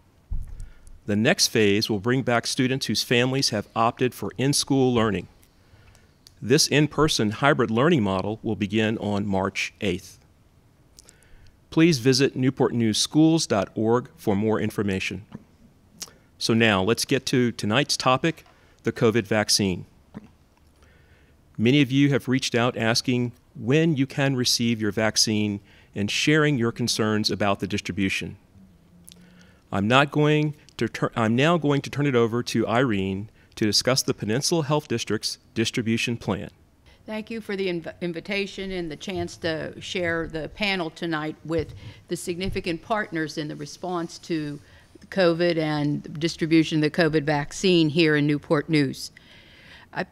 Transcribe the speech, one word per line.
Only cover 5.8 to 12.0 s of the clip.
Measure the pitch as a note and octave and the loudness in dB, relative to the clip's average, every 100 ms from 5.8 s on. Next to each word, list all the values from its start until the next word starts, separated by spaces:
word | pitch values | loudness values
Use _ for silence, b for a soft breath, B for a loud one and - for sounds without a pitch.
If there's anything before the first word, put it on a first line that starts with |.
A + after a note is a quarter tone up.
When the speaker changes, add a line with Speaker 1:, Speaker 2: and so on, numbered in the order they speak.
| b b b b b _ | b b b b b _
Speaker 1:
This | G#2 C3 - | 0 2 4
in-person | C#3 D3 - D3 - G#2+ | 2 2 2 0 2 -2
hybrid | G#2 C#3+ D3 A2 | 0 0 2 2
learning | A2+ D3+ E3 | 2 2 4
model | G2+ F#2+ G2 A2 | 2 0 -4 -6
will | A2 G2 | -6 -4
begin | G2+ G#2+ A2 A2+ | 0 2 0 0
on | G#2 G2+ G2+ | -2 -2 0
March | F#2+ F#2+ - - - | 0 0 -2 -8 -4
eighth. | G#2 F2+ - - _ _ _ _ _ _ _ - b b b b b b _ | -4 -4 -8 -20 _ _ _ _ _ _ _ -20 b b b b b b _
Please | D#3+ E3 | 4 4
visit | C#3+ | 4